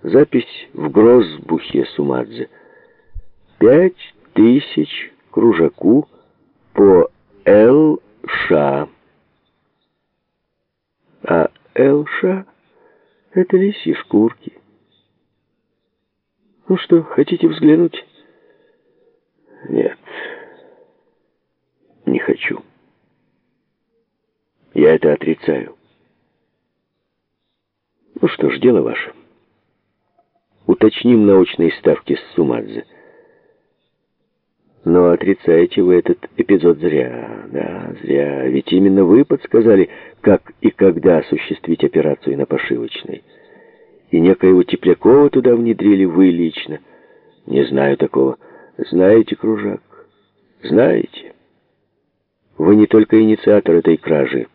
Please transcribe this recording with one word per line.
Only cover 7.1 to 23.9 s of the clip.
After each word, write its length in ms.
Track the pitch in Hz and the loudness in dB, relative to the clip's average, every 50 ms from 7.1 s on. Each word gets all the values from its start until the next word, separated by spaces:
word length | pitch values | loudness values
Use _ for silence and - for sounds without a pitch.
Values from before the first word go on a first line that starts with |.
| _ _ _ _ _ _ _ | _ _ _ _ _ _ _
Л 560 | - 98 104 107 117 131 147 156 156 151 - _ _ _ _ _ | 2 4 6 6 6 4 4 2 2 0 -2 _ _ _ _ _
Ш. 640 | - - - - - - - 71 71 69 71 76 73 _ _ _ _ _ _ _ _ _ _ _ _ _ _ _ _ _ _ _ _ _ _ _ _ _ _ _ _ _ _ _ _ _ _ _ _ _ _ _ _ _ _ _ _ _ _ _ | -12 -10 -10 -4 -2 -2 0 0 -2 -4 -4 -8 -10 _ _ _ _ _ _ _ _ _ _ _ _ _ _ _ _ _ _ _ _ _ _ _ _ _ _ _ _ _ _ _ _ _ _ _ _ _ _ _ _ _ _ _ _ _ _ _
А 280 | - 85 85 80 - _ _ _ _ _ | -4 -2 -2 -2 -4 _ _ _ _ _
Л 320 | - 131 139 139 147 151 | -2 0 0 0 0 -2
Ш — 400 | 151 - - - 185 190 190 190 _ _ _ _ _ _ _ _ _ _ _ _ _ _ _ _ _ | -6 -10 -6 -4 -4 -4 -6 -8 _ _ _ _ _ _ _ _ _ _ _ _ _ _ _ _ _
это 260 | _ 185 185 180 - 185 | _ -4 -4 0 0 0
лисьи 360 | 190 202 208 - - 165 147 | 0 0 -4 -6 -6 -6 -6
шкурки. 600 | - - _ - 104 107 117 - _ _ - _ _ _ _ _ _ _ _ _ _ _ _ _ _ _ _ _ _ _ _ _ _ _ _ _ _ _ _ _ _ _ _ _ _ _ _ _ _ _ _ _ _ _ - | -6 -8 _ -2 0 0 0 -2 _ _ -20 _ _ _ _ _ _ _ _ _ _ _ _ _ _ _ _ _ _ _ _ _ _ _ _ _ _ _ _ _ _ _ _ _ _ _ _ _ _ _ _ _ _ _ -4
Ну 100 | 185 185 | -4 -4
что, 260 | - - - 165 160 | 0 0 0 0 0
хотите 440 | - - - - - - 170 - 165 | -2 -4 -4 -4 -2 -2 -2 -2 -2
взглянуть? 580 | 160 160 160 151 151 160 175 165 - - - _ _ _ _ _ _ _ _ _ _ _ _ _ 466 _ _ _ _ _ _ _ _ _ _ _ _ _ _ _ _ _ - - | -2 0 2 2 2 4 2 -2 -4 -8 -20 _ _ _ _ _ _ _ _ _ _ _ _ _ _ _ _ _ _ _ _ _ _ _ _ _ _ _ _ _ _ _ -16 -8
Нет, 280 | 62 60 - - - _ _ - - - - - - - - - _ _ _ _ _ _ _ _ _ _ _ _ _ _ _ _ _ _ _ _ _ _ _ _ _ _ _ _ _ _ _ | -4 -4 -4 -4 -6 _ _ -20 -20 -18 -18 -18 -18 -20 -20 -20 _ _ _ _ _ _ _ _ _ _ _ _ _ _ _ _ _ _ _ _ _ _ _ _ _ _ _ _ _ _ _
не 140 | - 64 65 | -6 -6 -4
хочу. 420 | - - - - - - - 50 50 _ _ _ _ _ _ _ _ _ _ _ _ _ _ _ _ _ _ _ _ _ _ _ _ _ | -2 -4 -6 -4 -4 -10 -10 -10 -14 _ _ _ _ _ _ _ _ _ _ _ _ _ _ _ _ _ _ _ _ _ _ _ _ _